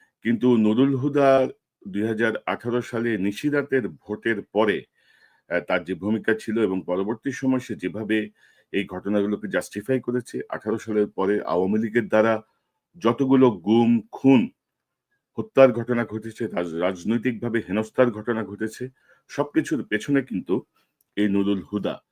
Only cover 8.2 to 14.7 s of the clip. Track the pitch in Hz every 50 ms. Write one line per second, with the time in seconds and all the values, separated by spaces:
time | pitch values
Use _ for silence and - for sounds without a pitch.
8.2 | 107 107 _ _ _ _ _ _ _ _ - 98 98 - 92 90 - 98 107 104
9.2 | 101 104 104 - - 98 95 90 - - - 104 104 - 131 127 - - 120 123
10.2 | 123 - - - - - - - - 107 107 110 - 117 107 107 104 101 - 95
11.2 | 95 98 104 104 - - 78 87 92 95 107 107 113 107 107 120 110 90 110 107
12.2 | 107 113 110 107 - _ _ _ _ _ _ _ _ _ _ 87 95 113 120 -
13.2 | 139 131 135 131 131 123 104 87 82 101 110 117 120 120 120 113 - - - -
14.2 | - 135 135 120 90 - _ _ _ _